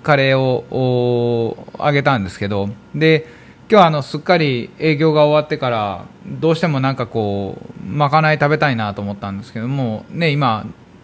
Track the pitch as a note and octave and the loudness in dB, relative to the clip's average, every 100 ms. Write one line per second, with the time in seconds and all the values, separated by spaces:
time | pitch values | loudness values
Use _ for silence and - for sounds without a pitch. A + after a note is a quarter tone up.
0 | - C#3+ C3+ C3+ C3 B2+ - - B2+ B2 | 2 4 4 2 2 0 -2 -2 0 2
1 | B2 A#2+ A#2+ A#2 A2+ - - - D3 C#3+ | 2 0 0 0 -2 -6 -12 -6 -2 0
2 | C#3+ B2+ F#2 - G2+ G2+ G2+ G#2+ - D3 | 2 0 -2 -6 -4 -2 -4 -8 -10 0
3 | D#3+ D#3 - - - - - G#3+ E3+ D3+ | 2 2 0 -18 -20 -14 2 6 6 4
4 | C3 D3+ - F3+ D3 B2 - - D#3 C#3+ | -4 -4 0 2 2 -2 -6 -2 0 2
5 | D#3+ D3+ D3 D3+ D3 D#3 C3 A2+ G#2 F2+ | 2 4 4 4 0 -2 -2 0 -2 -6
6 | - - - C3+ D#3 D#3+ F3+ C#3 C3+ C3+ | -12 -18 -14 -2 0 2 0 0 0 -2
7 | A#2 A2+ G#2 G2+ G2 - - - - C3+ | -4 -2 -2 -2 -4 -8 -14 -14 -6 -2
8 | C#3+ D#3 D#3 D3+ D3 D3+ D3+ A#2 G#2 G2 | 2 2 2 2 0 2 0 0 -4 -4
9 | G2+ G2+ G2+ G2 - A#2 A#2 C#3 A#2+ G#2+ | -6 -6 -8 -8 -10 -8 -6 -4 -4 -6
10 | - D3+ E3 C#3+ C3 G#2+ G#2+ - - - | -8 -4 -2 0 0 -2 -6 -14 -20 -20